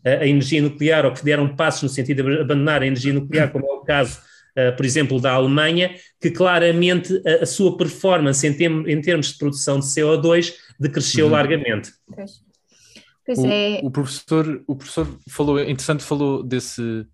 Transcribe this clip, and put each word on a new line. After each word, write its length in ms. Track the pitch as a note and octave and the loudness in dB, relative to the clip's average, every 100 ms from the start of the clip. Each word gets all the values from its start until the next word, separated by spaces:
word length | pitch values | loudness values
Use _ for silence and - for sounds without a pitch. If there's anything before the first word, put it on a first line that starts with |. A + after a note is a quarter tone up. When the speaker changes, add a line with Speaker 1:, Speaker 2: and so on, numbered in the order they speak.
Speaker 1:
eh, 140 | B2 C#3 | 0 2
a 100 | C#3+ | 4
energia 340 | C#3+ C3 D#3 | 2 2 0
nuclear 440 | D3 C#3+ D3 D#3+ C3+ | 0 0 2 2 2
ou 80 | |
que 100 | B2+ | 0
deram 320 | D3 D3 C#3+ C#3+ | 0 0 0 0
passos 280 | D#3+ C#3 | -2 0
no 60 | C#3 | -4
sentido 340 | C3+ C3 C3+ | -4 -4 -2
de 180 | C3+ D3+ | 0 -2
abandonar 400 | C3+ C#3+ D3 D3 | 0 0 2 0
a 60 | C3+ | 0
energia 260 | C3 C3+ | -2 0
nuclear, 380 | C#3 C#3 D#3 C#3+ | -2 0 0 0
como 160 | D3 C#3 | 0 -4
é 60 | |
o 80 | C#3+ | -6
caso, 380 | - C#3+ B2+ - _ - _ - | -2 0 0 -4 _ -20 _ 0
eh, 160 | B2+ | 0
por 120 | B2 | 2
exemplo, 360 | C3+ C3+ C3+ C3 | -2 0 0 0
da 120 | C3 | 2
Alemanha, 600 | C3 C3 C#3+ D#3 E3+ F3+ F3+ - _ | 2 2 2 2 0 -2 -4 -20 _
que 120 | E3+ | -4
claramente 880 | E3+ F#3 F3 E3+ E3+ F3+ F3+ E3+ F3+ | 2 2 4 4 4 2 2 0 -2
a, 200 | - D#3+ | 2 2
a 20 | D#3+ | 2
sua 320 | - F#3+ F3+ | 2 0 2
performance 680 | E3 - F#3+ F3+ D3 C3+ D3+ | -4 0 2 2 2 2 0
em 60 | |
tem-, 320 | C#3+ E3+ D#3+ D#3+ | 0 0 0 -2
em 140 | D3+ | -2
termos 320 | C#3+ E3+ C#3+ | 0 0 -2
de 40 | - | -4
produção 400 | D3 C#3 - C#3 | -4 -4 -2 -2
de 80 | C#3 | -2
C 180 | - | 0
O 140 | D3+ D#3 | 2 2
dois 380 | E3 E3+ E3+ - - - | 4 4 2 -6 -20 -6
decresceu 480 | C#3 D3+ - - D3+ | -4 -2 -2 2 4
Speaker 2:
Uhum. 60 | |
Speaker 1:
largamente. 580 | D3+ C#3 D#3+ C3 G#2+ - _ _ | 4 2 0 -2 -4 -6 _ _
Speaker 3:
Pois. 240 | - G3 - _ _ _ _ _ - _ _ | -18 -18 -18 _ _ _ _ _ -20 _ _
Pois 140 | - C3+ | -6 0
Speaker 2:
O, 80 | B2+ | 2
Speaker 3:
é. 360 | G#2 G#2 G#2+ | 2 0 -2
Speaker 2:
o 80 | C#3 | -4
professor, 720 | C3+ C3+ - - D#3+ D#3 C3+ - | -4 -4 -8 -2 0 0 -4 -6
o 80 | C3+ | -8
professor 320 | - - D#3 C3 - | -6 -6 -6 -8 -18
falou, 300 | - D3 C#3+ | -4 0 0
entretanto, 420 | C#3+ C3 - D3+ | 0 -4 -4 -4
falou 400 | - D3 C#3+ C3+ | -2 -2 -2 -2
desse 640 | B2+ B2 - - A#2 A2 G#2+ | -4 -6 -6 -8 -6 -6 -10